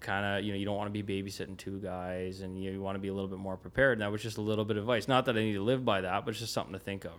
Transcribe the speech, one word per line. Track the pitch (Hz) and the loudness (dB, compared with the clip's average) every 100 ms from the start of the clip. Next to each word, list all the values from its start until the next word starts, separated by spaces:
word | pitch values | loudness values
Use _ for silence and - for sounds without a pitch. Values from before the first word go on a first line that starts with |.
kinda, | - 98 101 101 | -2 0 2 2
you | 104 | 0
know, | 98 | 0
you | |
don't | 101 101 | 0 -2
wanna | 104 | -2
be | 104 | -2
babysitting | 101 98 98 98 95 92 | -2 -2 -2 -6 -8 -8
two | 98 98 | -8 -6
guys, | 95 90 90 92 92 92 | -4 -4 -4 -4 -4 -6
and | 95 95 | -6 -6
you | 95 98 | -4 -4
wanna | 98 98 | -4 -2
be | 98 | -2
a | |
little | 98 95 | -2 -4
bit | 95 | -4
more | 98 92 | -6 -6
prepared. | 92 131 135 | -2 4 6
And | 113 | 6
that | 104 | 0
was | 107 | 0
just | 113 107 | -4 -2
a | |
little | 107 107 | 0 2
bit | 104 104 | 2 0
of | |
advice. | 110 117 135 | 2 2 6
Not | 131 127 | 4 6
that | 110 | 4
I | |
need | 110 98 | 2 2
to | |
live | 107 131 | 2 4
by | 120 98 | 4 2
that, | 92 101 | 2 0
but | 117 | 0
it's | 107 | -4
just | 110 | -4
something | 117 80 | -4 -4
to | 95 | -6
think | 98 98 | -6 -6
of, | 85 | -8